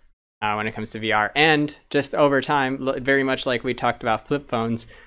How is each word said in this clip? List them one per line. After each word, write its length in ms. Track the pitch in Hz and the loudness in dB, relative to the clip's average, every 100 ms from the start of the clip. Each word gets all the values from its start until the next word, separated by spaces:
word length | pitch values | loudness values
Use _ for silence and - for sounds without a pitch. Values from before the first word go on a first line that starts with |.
| _ _ _ - | _ _ _ -6
uh, 120 | 107 | -4
when 120 | 107 107 | -2 -4
it 80 | |
comes 160 | 107 110 | -6 -10
to 80 | 110 | -6
V 140 | 110 | 0
R. 180 | 107 107 139 | 2 2 2
And 420 | 156 151 147 - - | 4 4 0 -6 -4
just 220 | 143 139 | -2 -2
over 280 | - 147 139 | 2 4 4
time, 480 | 131 147 131 135 131 | 2 0 0 -2 -4
l-, 100 | 135 | -4
very 240 | 127 139 | 2 2
much 240 | 135 131 - | 2 -2 -2
like 160 | 120 | -2
we 100 | 131 | -2
talked 300 | 120 123 117 | -2 0 0
about 240 | 120 110 - | 0 -2 -2
flip 220 | 143 143 | -6 -2
phones, 400 | 120 113 113 - - | -4 -2 -4 -6 -20